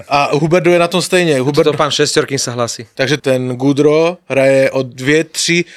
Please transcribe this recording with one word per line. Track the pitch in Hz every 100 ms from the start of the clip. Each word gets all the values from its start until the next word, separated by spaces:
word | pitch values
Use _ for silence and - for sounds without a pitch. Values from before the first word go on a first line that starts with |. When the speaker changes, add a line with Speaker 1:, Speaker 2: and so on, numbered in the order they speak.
Speaker 1:
a | - 143 143 147
Huberdo | 160 175 170
je | 175
na | 170
tom | 180
stejně. | 151 185 170 135
Huberdo | 131 147 151
Speaker 2:
To | 147
pán | 147
Šestorkin | 135 147 156 139 135
sa | -
hlasí. | 120 117 - 113
Speaker 1:
Takže | - 127 143
ten | 139 127 127 123
Goodrow | 139 139 147 151 165 175 -
hraje | 131 135 135 135
o | 135
dvě, | 131 120 131 156
tři, | 165 - - 170 165